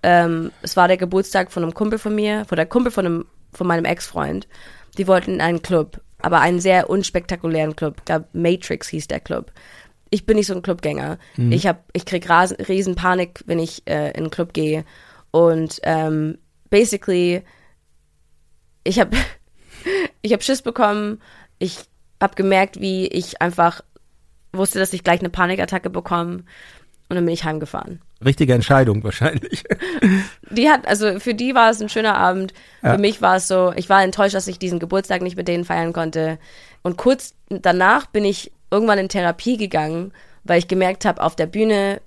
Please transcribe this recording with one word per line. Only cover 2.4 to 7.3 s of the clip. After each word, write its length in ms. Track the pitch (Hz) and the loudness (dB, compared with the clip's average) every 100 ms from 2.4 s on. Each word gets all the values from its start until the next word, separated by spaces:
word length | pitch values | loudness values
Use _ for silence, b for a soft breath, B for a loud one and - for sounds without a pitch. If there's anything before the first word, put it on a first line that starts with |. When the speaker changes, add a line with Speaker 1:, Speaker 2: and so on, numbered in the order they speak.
Speaker 1:
von 120 | 208 160 | -4 -2
der 100 | 165 | 0
Kumpel 240 | 247 240 | 0 0
von 140 | 208 | 0
einem, 200 | 180 170 - - - | -2 -2 -8 -20 -20
von 120 | - 180 | -6 0
meinem 180 | 170 | 0
Ex-Freund. 600 | 165 170 - 175 143 180 - B B B B - | 0 -4 -6 -6 -6 -6 -10 B B B B -4
Die 100 | 185 | 2
wollten 280 | 185 180 | 2 2
in 60 | 180 | -2
einen 200 | 165 170 | 0 -2
Club, 400 | - 175 151 - - - | 0 0 0 -10 -20 -6
aber 180 | - 170 | 2 4
einen 180 | 156 175 | 4 2
sehr 300 | 190 180 - | 4 4 4
unspektakulären 880 | 196 185 180 175 | -2 0 -4 -4